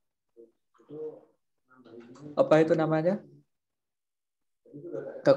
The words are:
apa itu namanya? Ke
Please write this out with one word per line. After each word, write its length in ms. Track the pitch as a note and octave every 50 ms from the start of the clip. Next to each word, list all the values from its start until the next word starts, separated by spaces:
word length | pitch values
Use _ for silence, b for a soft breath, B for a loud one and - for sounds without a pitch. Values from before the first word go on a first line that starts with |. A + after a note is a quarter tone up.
| _ _ _ _ _ _ _ A#2 A#2 A#2 _ _ _ _ _ _ _ - D3 D3+ D#3 D#3 - - - _ _ _ _ _ _ _ _ _ _ B2+ A#2+ - - - - - - - D3 - -
apa 200 | D3+ C3+ - D#3 D#3
itu 160 | D#3+ D#3+ E3+
namanya? 480 | D#3+ D#3 D3+ D#3 D#3 D#3+ F3+ G3+ G#3 - - - - _ _ _ _ _ _ _ _ _ _ _ _ _ _ _ _ _ _ _ _ _ _ _ _ _ - - C#3+ E3+ E3+ - - - - - - -
Ke 80 | C#3+ C3+